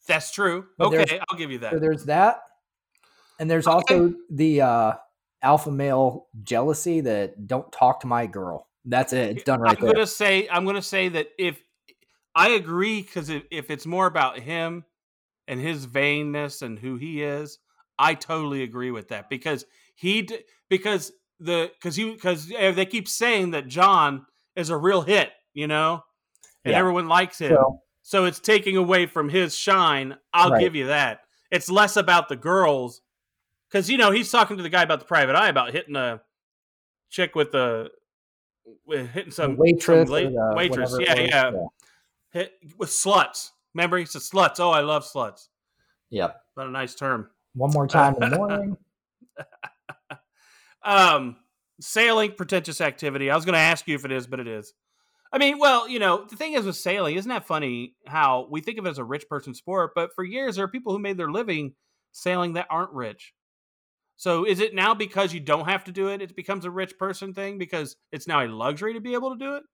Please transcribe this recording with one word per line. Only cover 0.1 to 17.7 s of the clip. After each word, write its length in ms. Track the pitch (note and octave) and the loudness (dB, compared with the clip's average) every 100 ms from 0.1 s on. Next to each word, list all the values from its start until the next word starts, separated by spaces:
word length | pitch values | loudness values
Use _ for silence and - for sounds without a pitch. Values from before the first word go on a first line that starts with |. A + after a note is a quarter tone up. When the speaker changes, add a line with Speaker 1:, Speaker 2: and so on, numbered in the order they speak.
| D#3+ D#3 | -2 -2
Speaker 1:
true. 340 | - G3 E3+ F#3+ _ | -2 -2 -2 -8 _
Speaker 2:
But 120 | F#3+ | 2
there's 140 | D#3+ D3+ | 4 2
Speaker 1:
Okay, 160 | E3 - | 0 -6
I'll 80 | F3 | -8
give 120 | D#3 | -8
you 100 | B2+ | -8
that. 120 | A2+ | -4
Speaker 2:
so 80 | D#3+ | -2
there's 260 | D#3 D3+ C3+ | 0 -2 0
that. 360 | D3+ G3+ A#3+ - _ _ _ _ _ _ _ _ _ | 4 4 2 -8 _ _ _ _ _ _ _ _ _
And 100 | D#3+ | 0
there's 180 | E3 D#3+ | 2 4
Speaker 1:
Okay. 280 | E3 F3 F3+ | 4 4 4
Speaker 2:
also 180 | F3 F3 - | 4 2 -10
the, 320 | C#3+ D#3 D3 | 0 2 4
uh, 320 | C3 A#2 A2 - - _ _ _ | 4 4 2 -2 -10 _ _ _
alpha 300 | C3 D3 D3+ | 4 4 4
male 560 | C#3 C#3 C3 C3+ A#2+ _ A2+ | -4 0 2 2 0 _ -20
jealousy 560 | G2+ A#2+ C3+ D3+ F3 E3 | -4 0 0 0 0 -2
that 460 | C3+ G#2 G2 G2+ G#2 | 0 -2 -2 -8 -6
"don't 240 | B2+ - | -6 -6
talk 300 | - B2+ B2+ | 2 2 2
to 60 | B2+ | -2
my 200 | A#2+ A#2 | -2 -2
girl." 400 | F#2+ F#2 D#2 - _ | -6 -8 -10 -12 _
That's 300 | B2+ B2 C3 | -2 0 2
it. 240 | C3 A#2 A2+ | 0 -2 -2
It's 60 | - | 0
done 160 | C3 | 2
right 160 | A#2 G#2 | 4 4
Speaker 1:
I'm 60 | |
Speaker 2:
there. 100 | A#2+ | 4
Speaker 1:
gonna 120 | A3 G#3+ | 4 2
say, 420 | - G#3 F#3+ G#3 | 0 2 2 2
I'm 160 | F3 F#3 | -2 0
gonna 160 | G3+ | -4
say 260 | F#3 G3 F#3 | -4 -2 -2
that 200 | E3 D#3 - | -2 -6 -4
if, 180 | F3+ D3+ _ _ _ _ _ _ _ - | -6 -6 _ _ _ _ _ _ _ 2
I 140 | F#3+ | 4
agree, 520 | A3+ E3 E3+ G3+ A3 | 4 0 -2 -2 -2
'cause 280 | F#3+ F3+ D3 | -6 -10 -8
if, 140 | D3+ C#3+ | -8 -8
if 220 | E3 C#3+ | -12 -8
it's 140 | D3 D#3+ | -10 -6
more 200 | F3 F#3 | 0 0
about 320 | E3 C3 B2+ | 2 -2 -2
him 440 | B2 E3 E3 E3+ E3 _ _ _ _ _ - | -8 -6 -6 -8 -16 _ _ _ _ _ -12
and 120 | B2+ | -8
his 260 | D3 D#3 C3 | -6 -8 -6
vainness 760 | C3 C#3+ D3 D3 D3 C#3+ C#3 | 0 0 0 -4 -6 -8 -10
and 160 | B2+ G#2+ | -12 -12
who 200 | B2+ B2+ | -10 -10
he 260 | D3+ D3+ | -10 -8
is, 360 | D3 C#3+ D3+ - _ | -6 -6 -10 -16 _